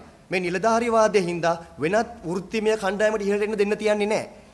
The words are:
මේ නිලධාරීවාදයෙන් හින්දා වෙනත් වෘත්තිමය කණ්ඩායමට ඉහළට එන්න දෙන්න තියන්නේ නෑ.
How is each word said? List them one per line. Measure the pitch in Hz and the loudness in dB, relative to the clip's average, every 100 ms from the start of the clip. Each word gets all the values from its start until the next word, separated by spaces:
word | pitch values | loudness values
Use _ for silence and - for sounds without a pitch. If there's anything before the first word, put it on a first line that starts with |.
| - - - | -14 -20 -6
මේ | 185 | -4
නිලධාරීවාදයෙන් | 180 185 220 226 240 226 214 196 | -2 0 2 2 2 4 4 2
හින්දා | 175 175 165 170 - - | 0 0 0 -2 -6 -6
වෙනත් | 151 214 226 - | 0 0 -2 -6
වෘත්තිමය | 160 185 170 220 214 214 | -6 -6 -4 -2 0 0
කණ්ඩායමට | 196 202 214 214 | 0 0 0 2
ඉහළට | 202 208 | 0 0
එන්න | 208 214 | 0 0
දෙන්න | 202 208 | 0 2
තියන්නේ | 214 208 208 | 0 2 2
නෑ. | 196 - - - | 0 -2 -14 -20